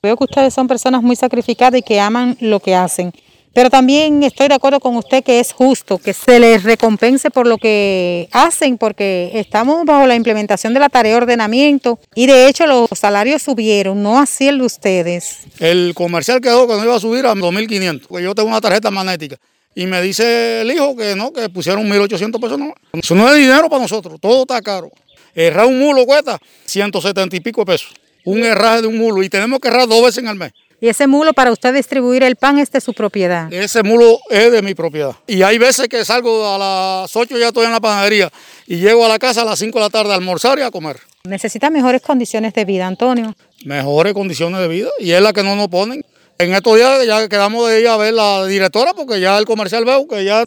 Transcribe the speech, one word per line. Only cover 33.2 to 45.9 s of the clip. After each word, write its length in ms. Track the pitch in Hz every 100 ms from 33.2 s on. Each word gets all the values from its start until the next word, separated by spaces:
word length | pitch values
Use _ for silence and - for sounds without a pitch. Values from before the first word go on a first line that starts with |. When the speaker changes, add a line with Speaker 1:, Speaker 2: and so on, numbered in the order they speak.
| 180 175 160
Speaker 2:
Ese 320 | 175 202 233
mulo 360 | 208 233 233 233 -
es 240 | 208 233
de 80 | 233
mi 140 | 196
propiedad. 380 | 185 170 151 139 127 -
Y 140 | 196
hay 160 | 190 226
veces 320 | 247 254 247
que 160 | 240
salgo 420 | 196 240 240 220 214
a 120 | 196
las 580 | 196 190 190 190 185 220
ocho, 220 | 240 247
ya 100 | 233
estoy 160 | 233
en 80 | 233
la 80 | 226
panadería 500 | 220 208 202 214 175 - - - _
y 100 | 175
llego 300 | 190 233 226
a 20 |
la 100 | 220
casa 220 | 254 226
a 60 | 226
las 120 | 185
cinco 200 | 214 226
de 80 | 208
la 40 |
tarde 220 | 220 208
a 40 | 190
almorzar 420 | 185 180 240 277
y 40 |
a 80 | 254
comer. 280 | 185 156 135 _ _
Speaker 1:
Necesita 460 | 180 196 214 220 285
mejores 320 | 302 254 254
condiciones 500 | - 269 233 226 220
de 140 | 226 202
vida, 200 | 190 185
Antonio. 480 | 185 247 247 220 208 _ _
Speaker 2:
Mejores 480 | 143 143 135 147 180
condiciones 480 | 202 190 139 170 185
de 80 | 180
vida 220 | 165 220 587
y 140 | 185
es 100 | 170
la 100 | 208
que 100 | 208
no 140 | 196 202
nos 120 | 202
ponen. 360 | 180 208